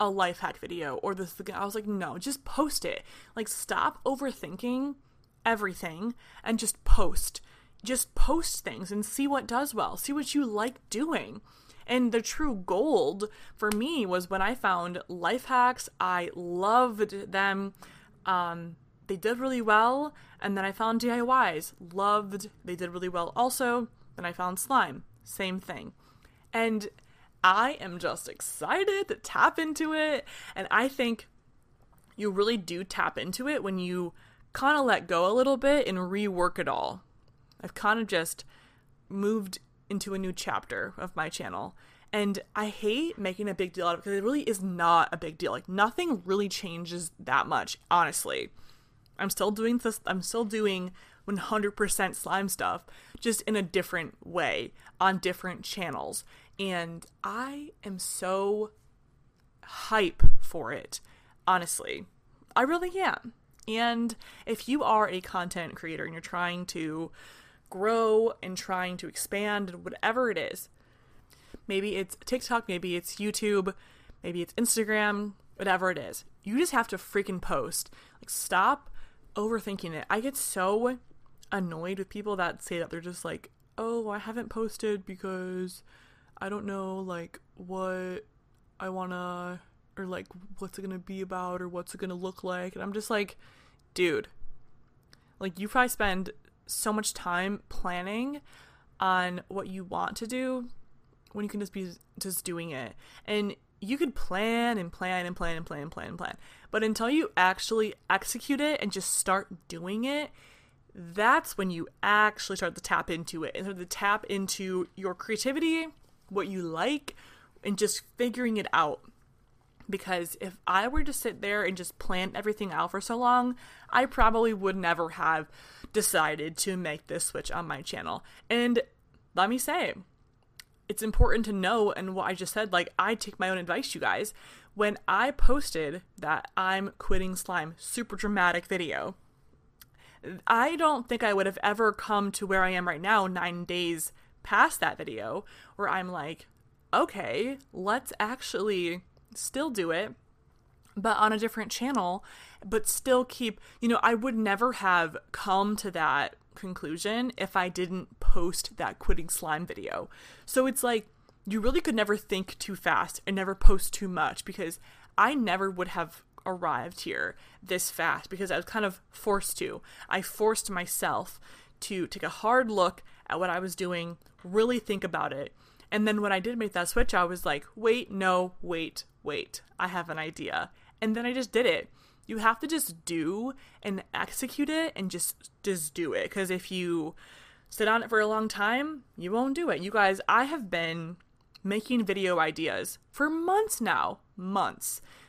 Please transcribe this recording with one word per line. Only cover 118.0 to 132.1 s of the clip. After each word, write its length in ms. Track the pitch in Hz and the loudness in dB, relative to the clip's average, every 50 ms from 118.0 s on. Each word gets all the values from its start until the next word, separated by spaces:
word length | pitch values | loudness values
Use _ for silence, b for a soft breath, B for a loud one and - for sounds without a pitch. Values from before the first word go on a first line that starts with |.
| - - _ | -8 -10 _
figuring 400 | - 247 247 214 247 247 233 220 | -2 -2 -2 -2 -2 -2 0 0
it 100 | 208 190 - | -2 -2 0
out. 280 | - 160 160 151 - - - - - _ _ _ _ _ _ _ _ _ _ _ _ - - - | 2 2 2 2 0 -6 -10 -18 -20 _ _ _ _ _ _ _ _ _ _ _ _ -20 -12 -8
Because 480 | 196 190 - 190 185 175 170 165 - - | -8 -8 -4 -4 -4 -4 -4 -6 -8 -10
if 160 | 196 190 180 - - | -10 -12 -12 -6 -2
I 220 | - 180 190 208 247 | 2 2 2 2 2
were 160 | 277 311 294 | 4 4 4
to 80 | 294 | 4
sit 280 | 269 - - 233 180 135 | 2 -2 -4 -4 -4 -4
there 220 | - 202 208 208 202 | -4 -2 -2 0 0
and 120 | 180 185 | -2 -2
just 220 | 180 175 - - - | -4 -8 -12 -10 -8
plan 340 | - - 185 180 185 190 - | -4 -2 0 0 -2 -2 -4
everything 380 | - 202 214 208 - 208 190 | -4 -2 -2 -2 -2 -4 -4
out 200 | 156 151 170 180 | -2 -2 -2 -2
for 80 | - 196 | -2 -6
so 160 | - - 233 | -4 -4 -2
long, 400 | 233 247 240 247 247 247 247 247 B B B B B B B | 2 4 4 4 4 4 2 -2 B B B B B B B
I 160 | - - 262 | 2 2 2
probably 480 | 262 - - 220 226 226 226 226 226 220 | 2 4 4 6 6 6 6 4 4 2
would 220 | 190 190 196 185 | 2 0 0 0
never 340 | 190 180 170 170 170 170 160 | 0 2 0 2 2 0 -4
have 400 | 160 175 160 160 160 156 156 - B B B B B B B B | -2 0 2 2 2 2 -2 -6 B B B B B B B B
decided 640 | - - - - - 165 156 151 151 156 156 160 160 - | 0 0 2 4 4 4 2 2 0 -2 -6 -6 -4 -4
to 180 | - 202 185 | -4 -2 -2
make 300 | 185 180 156 147 156 - | -2 -2 -4 -4 -6 -8
this 180 | - - 170 - | -8 -6 -4 -4
switch 260 | - - - 143 - | -4 -4 -6 -6 -4
on 160 | - 170 170 | -6 -6 -6
my 160 | 156 147 135 | -6 -8 -8
channel. 420 | 165 - - 98 - 80 90 - - B B B B - | -8 -8 -8 -8 -6 -6 -8 -8 -10 B B B B -2
And 320 | 226 240 240 240 240 233 - - _ _ _ _ _ - _ _ - | 0 2 2 4 2 2 0 -2 _ _ _ _ _ -20 _ _ 0
let 160 | 175 185 208 | 2 2 2
me 80 | 240 254 | 2 -2
say, 360 | - - 196 359 277 175 - - 185 _ _ _ _ _ _ _ _ _ _ - - _ _ _ _ - | -2 -2 -2 -2 -2 -4 -6 -8 -14 _ _ _ _ _ _ _ _ _ _ -20 -20 _ _ _ _ -10
it's 140 | 208 - | -8 -6
important 420 | 220 220 202 - 247 233 - 220 220 | -4 2 6 6 8 8 6 4 2
to 60 | 214 | 0
know, 400 | 208 196 185 - 233 233 208 202 | 0 0 0 2 2 4 2 2
and 220 | - - 185 190 | 0 -2 -6 -6